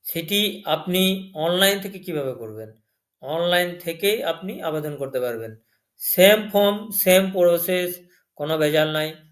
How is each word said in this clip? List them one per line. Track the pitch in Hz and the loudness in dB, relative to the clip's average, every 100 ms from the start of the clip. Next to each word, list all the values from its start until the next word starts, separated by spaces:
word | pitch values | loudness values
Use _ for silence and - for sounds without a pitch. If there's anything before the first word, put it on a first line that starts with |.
সেটি | - 170 160 202 208 - - | -8 -8 -2 0 0 -4 -4
আপনি | 156 185 180 190 190 - | -2 0 2 2 0 -6
অনলাইন | 156 160 180 196 202 | -4 -2 2 2 2
থেকে | 190 190 | -6 -12
কিভাবে | - 156 135 | -8 -6 -6
করবেন? | 120 110 107 107 _ _ _ _ _ | -8 -12 -14 -16 _ _ _ _ _
অনলাইন | 131 160 175 175 180 175 | -8 -2 0 0 0 -6
থেকেই | 170 165 196 226 | -10 -2 -2 -2
আপনি | 165 160 185 - | -4 -6 -8 -8
আবেদন | 160 156 151 143 | -6 -6 -6 -8
করতে | 135 131 | -6 -4
পারবেন। | 123 117 113 113 _ _ _ _ | -4 -6 -10 -14 _ _ _ _
সেম | - - 190 214 208 | -4 6 8 8 2
ফর্ম, | 202 202 208 - | 2 2 0 -6
সেম | - 185 185 190 | -2 4 4 4
প্রসেস, | 190 175 170 170 180 180 180 - _ _ | 2 4 4 0 -2 -2 -8 -18 _ _
কোনো | - 147 160 | -10 -4 0
ভেজাল | 151 151 156 | 2 2 2
নাই। | 156 156 156 _ | 0 -4 -8 _